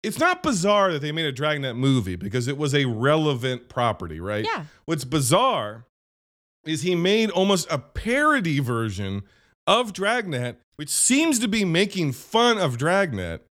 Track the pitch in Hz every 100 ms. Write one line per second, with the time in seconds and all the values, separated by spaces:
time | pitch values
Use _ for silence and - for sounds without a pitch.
0 | 208 - 330 359 311 214 190 208 196 156
1 | 151 156 156 123 151 147 135 120 135 131
2 | 95 87 98 123 120 139 151 143 131 110
3 | 131 156 151 131 131 123 - - 120 104
4 | 85 80 90 104 131 202 151 _ - 160
5 | 127 156 127 175 262 190 104 113 - _
6 | _ _ _ _ _ _ 156 156 170 175
7 | 175 214 220 180 190 190 - 156 - -
8 | 214 254 302 285 170 143 123 117 113 95
9 | 98 98 98 _ _ _ - 214 240 185
10 | 196 247 202 131 123 - _ - 151 -
11 | - 262 330 254 226 220 196 165 202 190
12 | 151 123 - 220 240 220 170 120 147 190
13 | 190 107 87 82 _